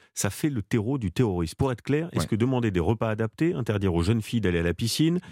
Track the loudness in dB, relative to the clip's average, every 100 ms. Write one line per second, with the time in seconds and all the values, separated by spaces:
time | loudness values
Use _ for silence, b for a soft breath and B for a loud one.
0 | b -4 -4 -2 -2 -2 -2 -2 0 -2
1 | -2 0 0 0 -2 -2 -2 -2 -2 -2
2 | -2 -4 -2 0 2 2 2 2 0 0
3 | 0 -2 -4 0 -2 0 -2 0 2 2
4 | 2 0 0 0 2 2 2 0 -2 2
5 | 2 2 B